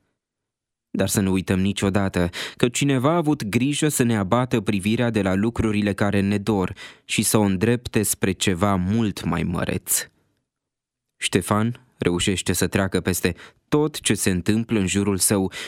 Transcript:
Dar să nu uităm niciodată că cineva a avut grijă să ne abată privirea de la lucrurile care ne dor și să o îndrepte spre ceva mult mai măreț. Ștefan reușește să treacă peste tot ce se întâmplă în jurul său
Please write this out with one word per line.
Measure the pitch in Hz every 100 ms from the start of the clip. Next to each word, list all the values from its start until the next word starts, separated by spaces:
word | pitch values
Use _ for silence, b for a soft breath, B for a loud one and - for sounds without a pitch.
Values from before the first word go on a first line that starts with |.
| _ _ _ _ _ _ _ _ _
Dar | - 95
să | 107
nu | 95
uităm | 92 87 95
niciodată | 95 98 101 95 95 90 87 B B B
că | 127
cineva | - 143 135 131
a | 175
avut | 151 147
grijă | 107 117 127 143 151
să | -
ne | 120 110
abată | 95 117 123 120
privirea | 101 104 95 113 120
de | 107
la | 95
lucrurile | 92 110 117 110 104 104
care | 98 104 101
ne | 98 101
dor | 101 104 92 - B B
și | B -
să | 107 113
o |
îndrepte | 104 92 110 120 - 117
spre | 101 - 98
ceva | 92 - 87 104
mult | 95 90 113 110 -
mai | - 82
măreț. | 85 85 - - - - - _ _ _ _ _ _ _ _ _ _ -
Ștefan | - 101 90 104 113 120 _ -
reușește | - 87 - 95 -
să | 90 92
treacă | 101 95 92
peste | 90 90 92 87 B B -
tot | 151 151 -
ce | -
se | 107 -
întâmplă | 90 85 107 113 110
în | 92
jurul | 95 101 95
său | - 104 95 B